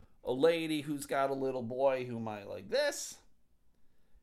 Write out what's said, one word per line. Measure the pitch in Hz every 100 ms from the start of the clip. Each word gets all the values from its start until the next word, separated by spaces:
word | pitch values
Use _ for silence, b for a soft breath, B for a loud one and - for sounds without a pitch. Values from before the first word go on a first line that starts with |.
| b b
a | -
lady | 127 160 170 160 156
who's | 143 143 139
got | 147 135
a |
little | 135 135 127
boy | 117 127 135 131 123
who | 117
might | 110 104 101
like | 98 101
this." | 254 294 - - - - - _ _ _ - - - - -